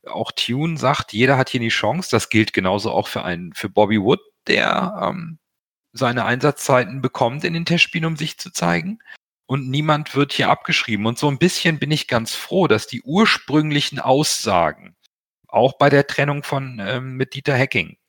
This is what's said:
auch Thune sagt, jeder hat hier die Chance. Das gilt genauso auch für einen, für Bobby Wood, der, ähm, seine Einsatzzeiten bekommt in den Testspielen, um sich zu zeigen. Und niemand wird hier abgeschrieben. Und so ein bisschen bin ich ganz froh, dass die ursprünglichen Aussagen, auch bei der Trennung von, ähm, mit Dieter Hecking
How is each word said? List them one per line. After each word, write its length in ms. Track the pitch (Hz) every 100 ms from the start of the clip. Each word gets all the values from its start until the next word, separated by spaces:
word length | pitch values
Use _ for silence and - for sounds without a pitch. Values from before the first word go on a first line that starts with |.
| -
auch 240 | - 113
Thune 460 | - - 123 165 156
sagt, 360 | 127 147 -
jeder 240 | 107 127 135
hat 120 | 131
hier 100 | 127
die 80 | 117
Chance. 420 | - 104 151 -
Das 200 | 123 -
gilt 240 | 107 107
genauso 360 | - 95 101 110
auch 180 | 78 107
für 160 | -
einen, 300 | 90 87 90
für 160 | - 104
Bobby 320 | 104 104 107
Wood, 180 | 98 - _ _ -
der, 500 | - - - 185 208
ähm, 380 | - - 165 160 _ _ _ _ _
seine 320 | 113 123 123 98
Einsatzzeiten 800 | 120 147 - - 131 107 135
bekommt 400 | 127 - 120 139
in 100 | 175
den 120 | 165 170
Testspielen, 400 | 165 - 170 160
um 100 | 156
sich 240 | 160 -
zu 100 | -
zeigen. 480 | - 85 85 - 226 - - _ _ _
Und 240 | 135 131
niemand 460 | 139 151 151 151 135
wird 180 | 139
hier 160 | - -
abgeschrieben. 560 | 139 - - - 104 107
Und 140 | 120
so 80 | 151
ein 100 | 139
bisschen 400 | 180 - - 156
bin 140 | 143
ich 160 | 151 -
ganz 260 | 120 113
froh, 320 | - - 190 170
dass 220 | 113 -
die 160 | 120
ursprünglichen 960 | - 170 220 - - 147 151 147 - 135
Aussagen, 960 | 117 135 156 - 110 92 80 - 50 _ _ _ _ _ _
auch 300 | - 127 -
bei 140 | 143
der 160 | 143 143
Trennung 340 | - 143 143
von, 400 | - 139 135 120
ähm, 320 | 98 127 131 131
mit 200 | 131 139
Dieter 180 | 143
Hecking 440 | 131 135 107 82 -